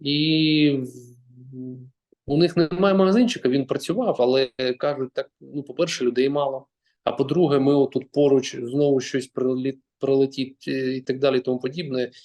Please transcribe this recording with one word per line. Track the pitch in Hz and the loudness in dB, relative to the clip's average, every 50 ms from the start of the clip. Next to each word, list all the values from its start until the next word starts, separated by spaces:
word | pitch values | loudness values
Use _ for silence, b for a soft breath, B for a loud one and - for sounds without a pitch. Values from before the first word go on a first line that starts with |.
І | 156 139 143 147 151 160 156 160 156 156 156 151 151 147 139 131 | -6 -4 -2 0 0 0 2 2 2 2 2 4 4 2 2 0
в-, | 127 123 - - - - - _ _ _ - 127 127 131 131 127 127 127 127 131 127 131 _ _ _ _ _ _ - - | -4 -8 -12 -18 -20 -20 -20 _ _ _ -20 -20 -20 -20 -16 -14 -14 -14 -14 -16 -18 -20 _ _ _ _ _ _ -6 -2
у | 143 | 2
них | 156 175 170 170 | 2 2 2 2
немає | 175 170 151 180 180 190 196 190 | 2 0 0 0 2 2 4 4
магазинчика, | 190 190 190 190 240 247 233 - - - 127 | 4 4 4 4 4 2 2 0 0 0 0
він | 127 139 135 | 0 0 0
працював, | - 135 139 - - 170 220 247 202 - - | -2 -4 -4 -2 -4 -2 -2 0 -2 0 2
але, | 123 123 127 135 135 123 _ - | 2 2 4 2 2 0 _ -4
е, | 131 127 123 | -4 -4 -2
кажуть, | - - 147 143 131 131 127 | -2 -2 -4 -2 -4 -6 -6
так, | - - 139 - _ _ | -6 -8 -8 -8 _ _
ну, | 143 135 135 147 | -20 -12 -12 -12
по-перше, | 139 143 127 139 175 165 - - 131 | -10 -8 -4 -4 -2 -2 -2 -2 -2
людей | 123 120 123 131 139 | 0 2 2 0 0
мало, | 143 147 143 135 135 131 127 _ _ _ _ _ _ _ - | 0 0 -2 -2 -4 -8 -12 _ _ _ _ _ _ _ -6
а | - | -4
по-друге, | - - 135 131 147 175 180 143 143 135 | -2 -2 -2 0 2 2 2 2 2 2
ми | 135 139 143 | 2 4 4
отут | 143 135 131 - 127 - _ | 4 2 2 0 -6 -6 _
поруч | - 143 143 143 139 131 127 - - 131 | 0 2 4 4 4 4 2 -2 -8 -10
знову | 123 117 127 143 147 143 139 131 | -10 -4 -2 0 2 2 2 0
щось | 123 - - 131 127 - - | -2 -2 -6 -6 -6 -6 -6
прилі-, | 127 127 127 131 127 127 135 135 - _ _ _ - | -4 -2 -2 -2 -2 -4 -6 -8 -10 _ _ _ -6
прилетить, | - 135 135 135 135 135 135 135 131 131 - _ - - | -2 0 2 2 2 0 -2 -6 -8 -8 -10 _ -10 -8
е, | 135 135 131 131 131 | -6 -4 -4 -4 -6
і | 131 | -6
так | 131 - 127 131 | -6 -6 -4 -2
далі, | 139 139 131 127 | 0 0 0 0
і | |
тому | 127 131 127 127 | -2 -2 -4 -4
подібне, | - 135 143 170 175 143 127 127 123 120 B B | -4 -8 -8 -8 -8 -6 -4 -6 -6 -6 B B